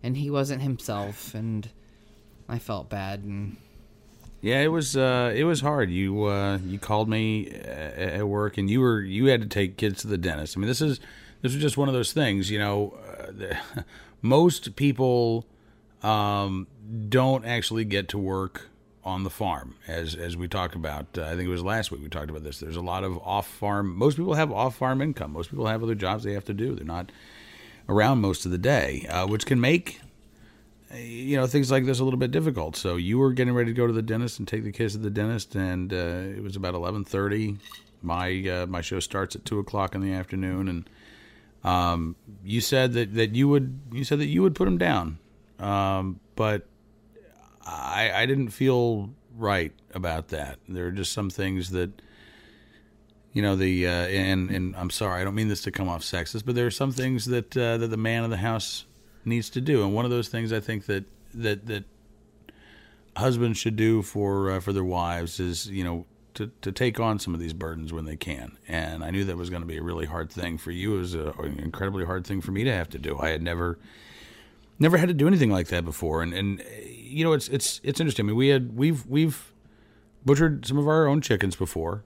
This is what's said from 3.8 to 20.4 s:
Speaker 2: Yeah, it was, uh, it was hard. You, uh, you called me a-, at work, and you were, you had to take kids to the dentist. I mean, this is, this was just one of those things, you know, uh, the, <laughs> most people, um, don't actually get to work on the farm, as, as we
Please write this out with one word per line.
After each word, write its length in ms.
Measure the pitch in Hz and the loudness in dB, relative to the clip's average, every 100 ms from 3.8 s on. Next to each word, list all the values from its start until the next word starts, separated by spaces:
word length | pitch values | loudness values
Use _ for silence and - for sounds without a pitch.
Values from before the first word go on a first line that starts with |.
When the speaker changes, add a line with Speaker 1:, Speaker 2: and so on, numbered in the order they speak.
| - - - - - - | -20 -20 -20 -20 -20 -6
Speaker 2:
Yeah, 200 | 101 131 | 0 2
it 80 | 151 | 2
was, 280 | 165 139 139 | 2 0 2
uh, 360 | 131 127 120 | 4 4 2
it 100 | 113 | 2
was 160 | 160 160 | 2 2
hard. 300 | 139 147 101 | 2 2 2
You, 340 | 87 95 101 | 2 0 2
uh, 340 | 104 101 101 98 | 0 2 0 0
you 200 | 92 98 | -4 -8
called 300 | - 107 110 | -2 0 2
me 400 | 110 110 107 - | 2 2 0 -2
a-, 640 | - - 67 76 60 92 82 | -10 -10 -8 -8 -4 -2 0
at 100 | 104 | 0
work, 300 | 101 104 101 | 0 0 0
and 100 | 98 | 2
you 100 | 117 | 4
were, 200 | 127 110 | 4 2
you 240 | 95 95 135 | 0 4 6
had 140 | 123 | 6
to 60 | 107 | 2
take 280 | 104 95 95 | 0 0 0
kids 260 | 107 92 | -2 -2
to 40 | 107 | -4
the 100 | 98 | -2
dentist. 380 | 87 76 78 - | 0 -2 -4 -2
I 40 | |
mean, 80 | 104 | 0
this 120 | 123 | 2
is, 200 | 151 131 - - - - | 2 0 -6 -20 -20 -6
this 100 | 131 | -2
was 80 | 135 | 0
just 160 | 151 - | 0 2
one 120 | 139 | 2
of 60 | |
those 180 | 131 117 | 2 0
things, 380 | 156 135 98 92 | 2 2 2 0
you 80 | 104 | 0
know, 380 | 104 101 104 - - - | 2 0 0 -6 -16 -14
uh, 80 | - | -14
the, 240 | 98 92 - - - - - | -10 -8 -6 -6 -10 -10 -16
<laughs> 200 | - - | -20 -4
most 540 | 110 135 175 - - 101 | 4 8 8 4 -6 0
people, 680 | 143 123 131 123 117 113 117 _ - _ _ _ | 0 2 2 4 4 0 -4 _ -20 _ _ _
um, 640 | 104 107 104 101 98 95 95 - 107 113 107 | 0 2 2 0 0 -4 -6 -14 -10 -8 0
don't 380 | 127 131 135 113 | 2 4 2 0
actually 380 | 117 110 113 | -4 -2 -2
get 240 | 110 98 92 | 0 -2 -2
to 80 | 104 | -2
work 500 | 95 95 95 - - - _ _ | -2 -2 -2 -8 -16 -20 _ _
on 180 | 92 92 | -6 -4
the 60 | 95 | -4
farm, 440 | - 101 76 64 - - | -4 -4 -4 -6 -16 -10
as, 280 | 82 80 | -6 -6
as 200 | 80 85 | -6 -6
we 120 | 85 | -6